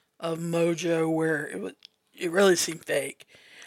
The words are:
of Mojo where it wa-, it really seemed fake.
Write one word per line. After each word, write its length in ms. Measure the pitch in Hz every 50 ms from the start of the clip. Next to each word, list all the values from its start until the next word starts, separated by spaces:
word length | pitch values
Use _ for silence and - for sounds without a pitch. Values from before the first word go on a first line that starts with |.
| _ _ _ -
of 220 | - 165 165 160
Mojo 720 | 170 170 170 170 170 170 170 160 175 170 170 165 160 160 160
where 340 | 160 160 160 160 147 151 -
it 120 | - -
wa-, 120 | 196 185 180 - - - _ _ _ _ _
it 180 | - 190 175
really 240 | 165 190 202 196 180
seemed 300 | 170 - - 160 160 -
fake. 400 | - 147 143 135 139 - - - - - - - - - - -